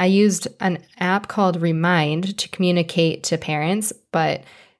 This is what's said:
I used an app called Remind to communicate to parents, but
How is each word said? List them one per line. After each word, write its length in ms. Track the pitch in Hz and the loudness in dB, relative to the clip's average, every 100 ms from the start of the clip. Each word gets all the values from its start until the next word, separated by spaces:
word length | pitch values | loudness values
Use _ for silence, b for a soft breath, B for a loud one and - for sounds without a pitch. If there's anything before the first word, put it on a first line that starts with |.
I 60 | 190 | 2
used 420 | 196 208 196 - - | 4 4 2 -6 -4
an 200 | 190 170 - - | -4 -4 -8 -6
app 300 | 180 196 208 | -2 -2 -2
called 340 | - 190 175 | 0 0 2
Remind 760 | 170 160 175 175 151 156 190 202 | 0 0 2 2 2 0 -4 -6
to 100 | - | -8
communicate 720 | - 180 175 170 175 165 - | -2 2 2 0 0 0 0
to 140 | - 160 | -4 -4
parents, 540 | 156 151 156 202 208 - _ | -2 -4 -2 -2 -2 -6 _
but 320 | 165 156 - - B B B | -2 -2 -4 -10 B B B